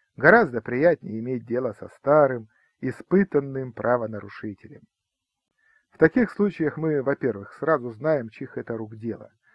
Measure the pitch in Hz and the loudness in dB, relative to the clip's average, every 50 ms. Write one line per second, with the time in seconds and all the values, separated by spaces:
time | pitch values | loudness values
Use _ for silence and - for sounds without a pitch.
0 | _ _ _ - 131 160 208 240 208 139 120 113 - - 120 127 156 175 156 - | _ _ _ 2 6 6 8 6 6 4 -2 -4 -4 -4 0 2 4 2 2 0
1 | - 95 107 110 117 127 131 117 110 117 117 123 131 117 101 - - - - _ | -4 -8 -8 -8 -6 -6 -6 -6 -6 -4 -4 -4 -4 -4 -6 -10 -14 -20 -18 _
2 | - 139 147 156 143 131 127 117 110 - _ _ _ _ _ _ - 131 123 - | 0 4 4 6 6 4 2 -2 -10 -14 _ _ _ _ _ _ -8 -8 -8 -8
3 | - - 180 196 196 - - 143 139 139 135 135 131 127 - - 107 117 123 120 | -4 0 2 2 2 2 0 -2 -2 -2 -6 -8 -8 -8 -8 -4 0 0 0 0
4 | 113 110 110 101 101 98 - - - 107 98 - - - - - _ _ _ _ | 0 -4 -8 -10 -12 -14 -14 -12 -12 -12 -12 -12 -18 -20 -20 -20 _ _ _ _
5 | _ _ _ _ _ _ _ _ _ _ _ _ _ _ _ _ _ _ _ - | _ _ _ _ _ _ _ _ _ _ _ _ _ _ _ _ _ _ _ 4
6 | 160 160 - 254 226 - - - 202 202 - - 160 143 - 147 160 160 151 139 | 4 4 4 4 0 0 0 -2 -2 -2 -2 -2 -4 -4 -4 -4 -4 -2 -2 -2
7 | 123 135 139 - - 123 101 98 101 - - - 143 156 160 135 120 123 110 107 | -2 -2 -2 -2 -2 -4 -4 -6 -10 -16 -14 -4 0 0 0 0 -2 -6 -10 -6
8 | 139 156 156 139 117 110 - - 135 - - 123 113 - 113 113 110 107 110 107 | -2 -2 -2 -2 -4 -8 -12 -14 -14 -12 -10 -10 -8 -8 -8 -8 -10 -12 -12 -10
9 | 113 113 101 - - - _ _ _ _ | -8 -8 -8 -10 -12 -20 _ _ _ _